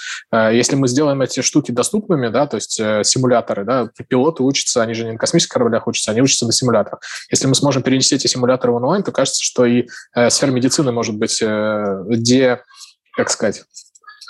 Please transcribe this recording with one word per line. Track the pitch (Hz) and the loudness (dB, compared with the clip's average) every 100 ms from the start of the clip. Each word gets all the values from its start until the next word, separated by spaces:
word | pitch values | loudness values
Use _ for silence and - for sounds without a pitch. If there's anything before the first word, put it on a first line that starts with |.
| - - - | -12 -12 -4
Э, | 113 110 | 0 2
если | 117 127 139 | 2 2 0
мы | 131 | 0
сделаем | 127 151 135 | 2 2 0
эти | 123 - | -2 -2
штуки | - 151 - | 0 0 0
доступными, | 120 165 214 208 156 117 | -2 0 -2 0 0 0
да, | 117 143 | 0 0
то | 107 | -4
есть, | - - | -6 -4
э, | 110 107 | 0 0
симуляторы, | 101 135 127 120 - 104 101 | 0 2 2 2 0 -6 -2
да, | 131 110 - 117 | -2 -2 -8 -2
пилоты | 127 147 165 | 2 2 2
учатся, | 131 135 - 123 | 0 0 -2 0
они | 113 | 0
же | 113 113 | -2 -6
не | |
на | 113 | -4
космических | 135 170 - | 0 0 0
кораблях | 131 117 110 - | 0 2 0 -2
учатся, | 110 - | -4 -2
они | 110 | 2
учатся | 135 - 120 | 2 2 0
на | |
симуляторах. | - 123 113 98 - - - - | 0 2 2 0 -6 -14 -14 -4
Если | - 135 | -2 2
мы | 127 | 2
сможем | - 135 | 2 0
перенести | 127 131 131 139 | 2 2 2 0
эти | - | 0
симуляторы | 131 123 127 120 | 0 2 2 2
в | 117 | 0
онлайн, | 127 196 | 0 0
то | - | -2
кажется, | - 131 - | -2 -2 -2
что | - - 123 | -4 2 2
и, | 120 123 - - - | 2 -2 -8 -8 0
э, | 151 | 2
сфера | - 139 | 2 0
медицины | 127 131 - 135 | 2 0 0 0
может | 117 113 107 | 0 -4 -2
быть, | 110 - | -2 -2
э, | 110 107 107 107 101 95 92 | -2 0 0 -2 -2 -4 -2
де-, | 117 117 131 131 120 - - - _ _ - | 0 4 4 4 0 -6 -20 -20 _ _ -4
как | - | -4
сказать, | - 110 - - - - _ - - | -2 -2 -4 -12 -20 -20 _ -20 -20